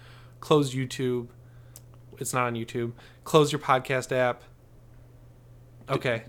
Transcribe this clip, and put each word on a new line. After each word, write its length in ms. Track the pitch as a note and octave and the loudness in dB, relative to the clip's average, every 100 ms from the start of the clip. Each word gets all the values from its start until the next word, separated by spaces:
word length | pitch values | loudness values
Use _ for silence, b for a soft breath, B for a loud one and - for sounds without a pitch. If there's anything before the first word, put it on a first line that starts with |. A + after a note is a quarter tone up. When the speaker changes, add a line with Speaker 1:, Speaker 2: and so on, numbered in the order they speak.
| b b b b | b b b b
Speaker 1:
close 340 | - D#3 C3+ C3 | 2 2 2 -2
YouTube. 520 | B2+ - B2+ B2 A#2+ - - b b b b - - - | -6 -4 -2 -2 -6 -14 -20 b b b b -20 -18 -12
It's 140 | B2 | -4
not 120 | C3 B2 | -2 0
on 80 | A#2 | -2
YouTube. 360 | A2+ A#2+ A#2 A#2 b b | -6 -4 -4 -6 b b
Close 280 | - D#3 C#3+ | 2 4 6
your 80 | D3 | 2
podcast 520 | - C3 B2+ C3 - | 2 2 2 -4 0
app. 320 | C3 B2 A#2+ - - - - - - - - - - - - - - - | 0 0 0 -10 -20 -20 -20 -20 -20 -20 -20 -20 -20 -20 -20 -20 -16 -6
Speaker 2:
Do 60 | C3+ | -4
Speaker 1:
Okay. 280 | C3 A2+ | -2 -4